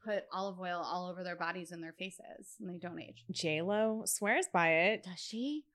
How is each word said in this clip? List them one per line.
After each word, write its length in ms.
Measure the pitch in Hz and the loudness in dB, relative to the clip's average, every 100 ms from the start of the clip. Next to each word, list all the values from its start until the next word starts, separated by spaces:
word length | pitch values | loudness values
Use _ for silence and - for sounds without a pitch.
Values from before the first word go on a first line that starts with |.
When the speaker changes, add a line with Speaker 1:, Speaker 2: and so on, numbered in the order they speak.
Speaker 1:
put 200 | 214 202 - | -4 -2 -2
olive 280 | 185 196 185 | -4 -4 -4
oil 200 | 180 175 | -4 -2
all 240 | 131 180 180 | -2 -2 -4
over 140 | 180 | -6
their 120 | 180 175 | -6 -2
bodies 360 | 170 180 165 | -2 -2 -6
and 100 | 170 | -8
their 120 | 165 - | -10 -8
faces, 580 | 185 - - - 202 - | -10 -10 -16 -16 -16 -12
and 80 | 190 | -10
they 100 | 175 | -8
don't 220 | 175 165 | -8 -10
age. 240 | - - - | -12 -12 -8
Speaker 2:
J 300 | - 165 156 | -2 2 2
Lo 400 | 180 208 220 220 | 2 2 2 2
swears 420 | - - 208 285 359 | -2 0 2 2 4
by 160 | 180 165 | 4 6
it. 300 | 160 185 214 | 8 6 4
Speaker 1:
Does 140 | 185 175 | -2 -10
she? 460 | - 220 269 302 - | -8 -4 -2 -4 -8